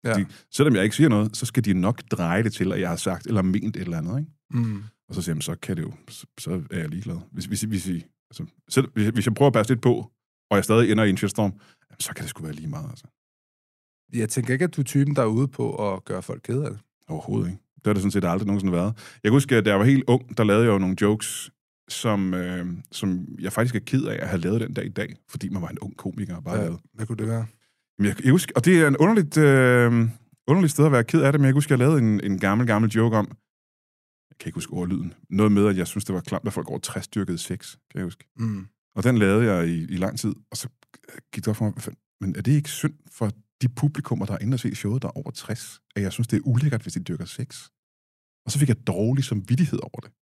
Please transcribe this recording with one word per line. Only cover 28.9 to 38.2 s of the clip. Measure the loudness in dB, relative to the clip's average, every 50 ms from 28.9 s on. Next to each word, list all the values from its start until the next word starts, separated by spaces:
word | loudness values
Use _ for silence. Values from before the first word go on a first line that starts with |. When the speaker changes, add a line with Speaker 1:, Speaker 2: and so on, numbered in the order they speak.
| 6
Speaker 2:
underligt, | 4 4 4 6 4 2 2 4
øh, | 6 6 6 8 6 6 6 6 6 6 6 4 4 2 2 -2 -6 _ _ _ _ _
underligt | 2 4 4 4 2
sted | 4 4 4
at | 4
være | 6 4 2
ked | 4 2 4
af | 4 4
det, | 4 4
men | 4
jeg | 6 4
husker, | 4 4 2 2
jeg | 4
lavede | 4 4 4 4
en, | 4 4 2 2 0
en | -2 -2 0
gammel, | 2 2 2 2 2
gammel | 2 4 4 2 2
joke | 4 2 2 4 2
om, | 2 0 -2 -8 _ _ _ _ _ _ _ _ _ _ _ _ _ _ _ _ _ _ _
jeg | _ _
kan | -12 -10
ikke | -8
huske | -8 -10 -8 -6
ordlyden, | -6 -4 -4 -4 -4 -4 -8 -10 _ -12 _
noget | 0 2 4 4
med, | 6 6 4
at | 4 2
jeg | 0 -2
synes, | -4 -6 -8 -6
det | -4 -6
var | -6
klamt, | -4 -6 -6 -4 -4
at | -4 -6
folk | -6 -6 -6
over | -8 -8
tres | -8 -8 -8 -8 -10
dyrkede | -6 -6 -6 -4 -4 -4
sex, | -6 -6 -8 -8 -10 -10 -18 -20 _ _ _
kan | _ -8
jeg | -8
huske. | -8 -10 _